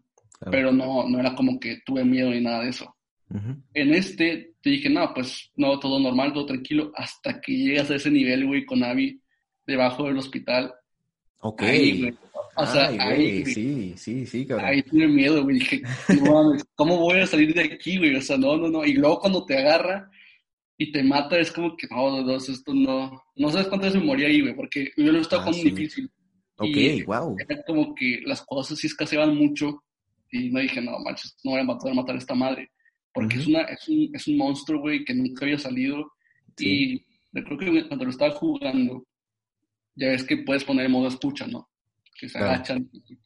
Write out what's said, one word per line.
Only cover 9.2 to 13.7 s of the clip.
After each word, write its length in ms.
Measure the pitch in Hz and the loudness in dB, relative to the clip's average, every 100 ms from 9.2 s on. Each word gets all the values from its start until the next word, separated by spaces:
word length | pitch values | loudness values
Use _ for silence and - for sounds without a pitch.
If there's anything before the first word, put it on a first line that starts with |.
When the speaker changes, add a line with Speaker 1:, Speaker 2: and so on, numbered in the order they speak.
| _ _ _ _ - | _ _ _ _ -2
Speaker 2:
debajo 400 | 131 127 135 143 | 2 2 2 -2
del 120 | 135 | -2
hospital. 560 | 131 127 - 123 135 - _ _ _ _ _ _ | -4 -8 -2 -2 -2 -8 _ _ _ _ _ _
Speaker 1:
Ok. 220 | 110 110 | -8 -2
Speaker 2:
Ahí, 380 | 104 139 - - | 2 4 4 2
güey. 120 | 120 120 - - - - | -2 -6 -14 -14 -8 -4
O 80 | 147 | 0
sea, 220 | 143 135 | 2 2
Speaker 1:
Ay, 100 | 110 | 0
Speaker 2:
ahí, 160 | 127 143 | 0 2
Speaker 1:
güey, 240 | 147 95 | 2 0
Speaker 2:
güey. 120 | 87 | -4
Speaker 1:
sí, 400 | 101 123 | -4 -4